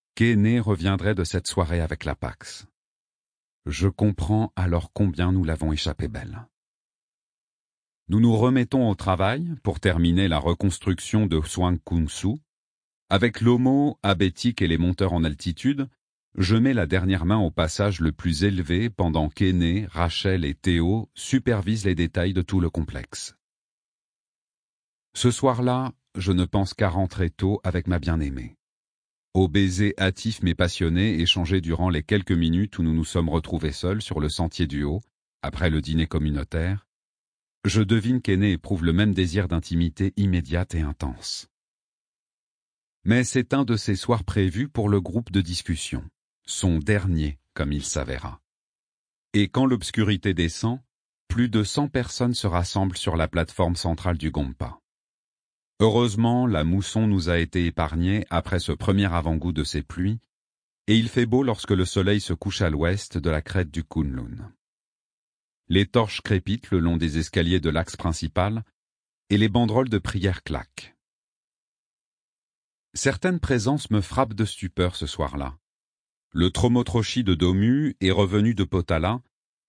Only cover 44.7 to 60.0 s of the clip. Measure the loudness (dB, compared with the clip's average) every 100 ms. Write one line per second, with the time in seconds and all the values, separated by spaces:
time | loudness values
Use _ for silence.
44.7 | -2 2 2 2 -4 0 -2 -2 -6 -4
45.7 | -6 -4 -8 -10 _ _ _ -12 -2 0
46.7 | 0 0 0 0 0 -2 -6 _ -6 -4
47.7 | -4 -4 -6 -6 -8 -10 -14 _ _ _
48.7 | _ _ _ _ _ _ 0 2 2 2
49.7 | 2 -2 0 0 2 0 2 0 0 -4
50.7 | -4 -10 _ _ _ _ 0 2 2 0
51.7 | -2 -2 -2 -4 -2 -2 0 0 0 0
52.7 | 0 -2 -2 -2 0 0 0 -2 0 0
53.7 | 0 -2 -2 -2 -2 -2 -4 -6 -6 -12
54.7 | -12 _ _ _ _ _ _ _ _ _
55.7 | _ 4 4 2 2 2 2 2 2 2
56.7 | 0 0 0 2 2 2 0 2 0 0
57.7 | 0 -2 0 0 0 0 -4 0 -2 -2
58.7 | -2 0 0 0 0 0 -2 -2 -4 -4
59.7 | -6 -8 -4